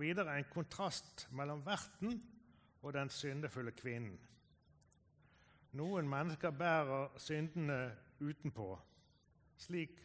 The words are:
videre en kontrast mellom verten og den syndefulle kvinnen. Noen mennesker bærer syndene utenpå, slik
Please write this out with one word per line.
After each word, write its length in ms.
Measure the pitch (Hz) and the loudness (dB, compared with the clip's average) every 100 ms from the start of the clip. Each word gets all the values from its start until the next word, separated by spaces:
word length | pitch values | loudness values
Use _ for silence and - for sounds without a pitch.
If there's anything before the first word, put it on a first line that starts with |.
videre 320 | 151 180 170 | 2 4 4
en 140 | 143 139 | 2 0
kontrast 760 | - - - 196 - - - - | -2 -4 0 0 0 -6 -12 -8
mellom 300 | 131 143 147 | -2 -2 -2
verten 540 | 147 202 - - 208 240 - - - - - - | 0 -2 -2 -4 -2 -2 -6 -18 -20 -20 -20 -10
og 80 | 139 143 | -4 0
den 100 | 135 | 0
syndefulle 560 | - 147 139 151 131 120 | -2 -2 -2 -2 -2 -6
kvinnen. 460 | - 127 117 113 90 - - _ - _ - - - - _ - - - - - 135 | -4 -4 -4 -4 -8 -16 -20 _ -20 _ -20 -20 -20 -20 _ -20 -20 -20 -20 -10 -2
Noen 320 | 165 196 147 | 0 2 2
mennesker 400 | 139 165 156 175 | 2 2 2 0
bærer 640 | 143 175 165 143 135 139 - | 4 6 6 6 2 0 -4
syndene 540 | - 151 160 165 147 135 127 110 - - | -2 0 0 2 2 2 0 -4 -14 -4
utenpå, 480 | 147 151 147 - 98 90 - - - _ _ _ _ - | -4 -2 -4 -2 -4 -6 -10 -20 -20 _ _ _ _ -18
slik 400 | - 175 160 - | -4 -2 -2 -8